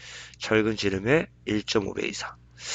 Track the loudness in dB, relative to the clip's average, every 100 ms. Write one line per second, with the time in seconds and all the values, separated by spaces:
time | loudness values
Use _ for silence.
0 | -16 -16 -16 -10 2 4 4 2 0 0
1 | 4 2 2 -6 -2 -2 0 0 0 -2
2 | -4 -4 -8 -12 -20 -16 -8